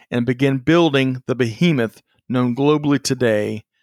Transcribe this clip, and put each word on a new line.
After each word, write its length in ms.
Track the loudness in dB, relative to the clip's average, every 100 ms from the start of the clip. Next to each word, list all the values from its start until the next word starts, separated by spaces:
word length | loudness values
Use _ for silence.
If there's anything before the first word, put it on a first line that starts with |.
| -8
and 140 | -4 -2
begin 340 | 0 0 0
building 640 | 2 2 2 2 -2 -4 -6
the 100 | -2
behemoth 680 | -2 0 0 2 -2 -6 _ _ -6
known 260 | -2 -2 0
globally 460 | 0 2 2 0
today, 640 | -2 -2 0 0 -2 -6 -12 _